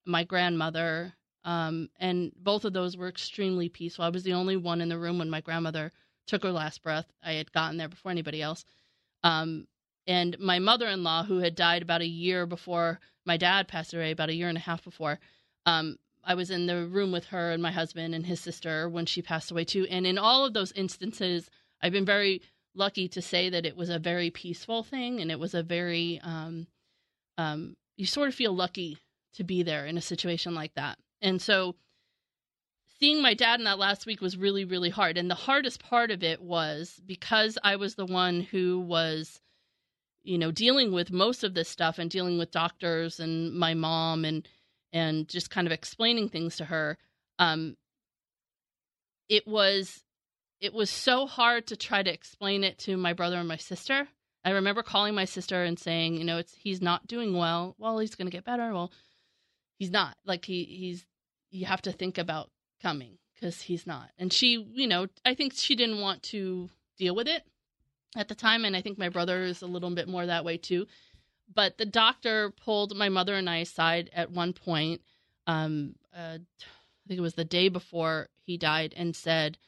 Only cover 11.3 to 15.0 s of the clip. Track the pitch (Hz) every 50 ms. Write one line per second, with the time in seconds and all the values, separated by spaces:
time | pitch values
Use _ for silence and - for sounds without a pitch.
11.3 | 190 185 180 170 170 190 175 170 170 175 170 170 170 170 170 170 170 170 175 180
12.3 | 185 180 175 175 175 170 - 180 175 170 170 165 165 - _ _ _ _ - 180
13.3 | 170 165 175 175 190 196 185 - - 165 160 - - 170 165 156 160 165 156 156
14.3 | 160 165 175 175 165 165 175 180 170 170 - 180 - -